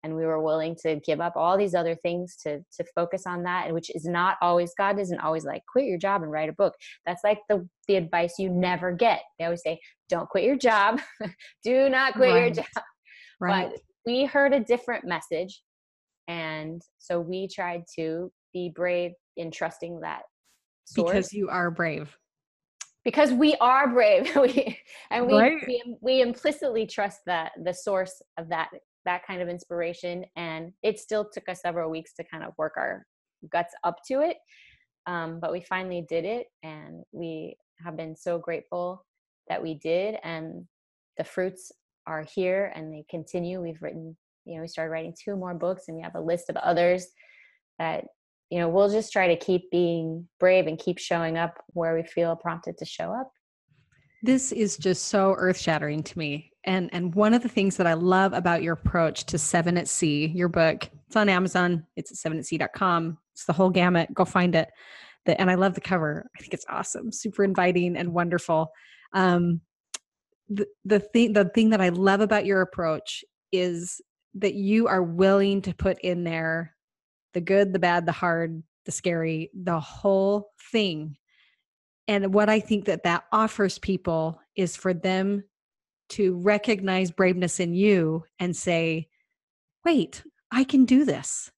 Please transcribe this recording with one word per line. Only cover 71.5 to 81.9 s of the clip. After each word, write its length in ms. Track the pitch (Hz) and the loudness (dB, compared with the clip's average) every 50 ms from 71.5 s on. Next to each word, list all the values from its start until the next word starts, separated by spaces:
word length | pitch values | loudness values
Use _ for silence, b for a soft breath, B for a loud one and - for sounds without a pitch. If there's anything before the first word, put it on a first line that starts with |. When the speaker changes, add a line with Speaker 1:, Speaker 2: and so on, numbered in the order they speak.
| - 226 226 220 | 4 4 4 6
Speaker 2:
that 100 | 220 202 | 4 4
I 80 | 190 180 | 4 2
love 320 | 175 175 190 196 190 196 | 2 4 4 4 4 4
about 240 | 220 202 220 208 - | 4 2 2 2 2
your 160 | 190 196 190 | 2 2 2
approach 640 | 185 185 - - 175 160 156 - - - - - - _ _ _ _ _ - | 2 0 -2 -4 -2 -2 -2 -4 -6 -10 -14 -14 -14 _ _ _ _ _ 0
is 500 | 185 180 180 175 170 175 180 - - - _ _ _ _ _ _ | 0 0 0 -2 -4 -8 -10 -12 -14 -16 _ _ _ _ _ _
that 200 | 190 202 196 - | -2 -2 -2 0
you 320 | 202 196 196 208 226 226 | 0 0 2 4 4 6
are 160 | - - 185 180 | 6 4 4 4
willing 600 | 170 165 170 190 190 196 196 196 202 196 196 190 | 2 4 6 6 6 8 6 6 4 2 0 -2
to 120 | 190 175 | -4 -6
put 240 | _ - 196 185 - | _ 0 0 0 0
in 240 | - 185 180 175 175 | -2 -2 -2 -2 -2
there 520 | 170 165 165 160 160 160 165 165 160 _ _ _ _ _ _ _ _ _ _ _ _ _ | -2 -2 -2 -2 -2 -2 -2 -4 -8 _ _ _ _ _ _ _ _ _ _ _ _ _
the 80 | 180 | -6
good, 320 | 175 180 196 196 202 196 185 | 0 4 6 6 6 4 2
the 60 | 190 | 2
bad, 260 | 170 175 175 175 170 | 2 2 2 2 0
the 80 | 165 165 | 0 -2
hard, 500 | - - 175 165 165 170 165 165 160 160 _ _ _ _ | 0 0 0 0 0 -2 -4 -6 -10 -12 _ _ _ _
the 80 | - - | -12 -12
scary, 580 | - - 180 170 165 165 160 160 156 160 - _ | -4 -2 -2 0 0 0 -2 -2 -4 -6 -8 _
the 260 | 190 180 180 170 160 | -8 -4 -2 -2 -2
whole 720 | 147 - - - - 202 196 190 190 196 202 208 202 - _ _ - - | -4 -8 -16 -2 0 2 2 4 4 2 2 0 -2 -6 _ _ -20 -4
thing. 460 | - 226 208 190 165 156 156 156 143 _ _ _ _ _ _ _ _ _ _ _ _ _ _ _ | -2 0 0 0 -2 -6 -8 -10 -12 _ _ _ _ _ _ _ _ _ _ _ _ _ _ _